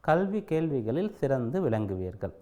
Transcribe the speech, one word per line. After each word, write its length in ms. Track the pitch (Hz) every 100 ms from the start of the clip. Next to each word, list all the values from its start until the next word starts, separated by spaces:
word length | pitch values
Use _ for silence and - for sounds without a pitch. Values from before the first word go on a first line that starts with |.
கல்வி 400 | - 165 196 208
கேள்விகளில் 720 | 202 160 160 135 107 143 214
சிறந்து 420 | - 135 135 117 175
விளங்குவீர்கள். 720 | 160 110 101 92 92 - 95 -